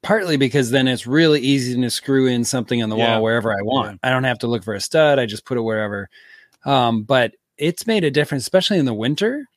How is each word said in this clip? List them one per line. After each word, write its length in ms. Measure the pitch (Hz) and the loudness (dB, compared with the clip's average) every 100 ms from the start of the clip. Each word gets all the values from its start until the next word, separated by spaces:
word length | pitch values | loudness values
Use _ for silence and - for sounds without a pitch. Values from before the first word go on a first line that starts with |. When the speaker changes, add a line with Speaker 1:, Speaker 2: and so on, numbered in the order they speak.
Speaker 1:
partly 340 | - 214 180 147 | 0 0 2 0
because 340 | 135 143 120 | 2 2 2
then 180 | 135 131 | 2 2
it's 180 | 123 120 | -2 0
really 340 | 147 165 151 | 2 4 4
easy 400 | 127 139 123 123 | 2 0 0 -2
to 100 | 123 | -2
screw 360 | - - 135 131 | -4 0 2 2
in 180 | 123 | 0
something 380 | 117 127 113 120 | -2 -4 -2 -2
on 60 | 110 | -2
the 80 | 110 | 0
Speaker 2:
Yeah. 160 | 113 | 2
Speaker 1:
wall 80 | 110 | 2
wherever 300 | 110 117 113 101 | 2 0 0 -2
I 60 | |
want. 380 | 104 135 98 98 | -2 -2 -4 -4
Speaker 2:
Yeah. 60 | 127 | -2
Speaker 1:
I 40 | |
don't 120 | 127 | 0
have 140 | 131 123 | 0 -2
to 60 | 117 | -2
look 160 | 117 | -4
for 100 | 95 | -4
a 60 | 101 | -8
stud. 380 | - 160 151 139 | -2 2 4 4
I 80 | 117 | 0
just 180 | 104 | -6
put 140 | - 123 | -6 -4
it 40 | |
wherever. 460 | 113 110 107 101 98 - - - _ _ | -2 -4 -4 -8 -12 -20 -20 -20 _ _
Um, 380 | - 139 120 113 | 0 2 2 0
but 300 | 107 131 117 _ _ _ | 2 2 2 _ _ _
it's 280 | 147 170 - | -4 -4 -2
made 180 | 220 | 0
a 60 | 160 | 0
difference, 320 | 135 147 143 | 0 -2 -4
especially 340 | - 185 - 196 | 0 0 2 0
in 80 | 131 | 0
the 80 | |
winter. 520 | 107 113 151 208 285 269 | -2 -4 -2 -2 -4 -12